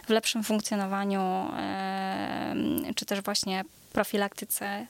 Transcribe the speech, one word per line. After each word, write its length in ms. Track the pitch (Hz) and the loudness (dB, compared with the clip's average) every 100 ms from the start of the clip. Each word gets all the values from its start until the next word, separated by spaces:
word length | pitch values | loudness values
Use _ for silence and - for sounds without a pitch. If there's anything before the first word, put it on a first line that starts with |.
| - | 4
w 40 | |
lepszym 320 | 220 - 233 | 4 4 0
funkcjonowaniu, 1080 | 208 214 - 208 190 196 196 196 185 185 - - | 2 2 2 0 0 0 2 2 2 0 -2 -2
em, 1400 | 196 190 190 190 190 196 202 - - - - - - | -2 -2 -2 -2 -2 -2 -2 -2 -2 0 0 0 -2
czy 120 | - - | -4 -2
też 140 | 196 | -2
właśnie 440 | 202 208 196 190 190 - - | 0 0 0 -2 -4 -12 -2
profilaktyce 920 | 220 202 208 202 - - - 202 202 | 0 2 2 0 -4 -6 -4 -4 -6